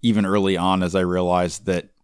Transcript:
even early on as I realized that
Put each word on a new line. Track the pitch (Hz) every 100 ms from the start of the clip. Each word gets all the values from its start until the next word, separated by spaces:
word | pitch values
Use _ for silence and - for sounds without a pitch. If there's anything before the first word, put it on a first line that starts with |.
even | 117 107 98
early | 104 98 92
on | 92 95
as | 90
I | 92
realized | 90 90 90 90 90 - -
that | 90 - _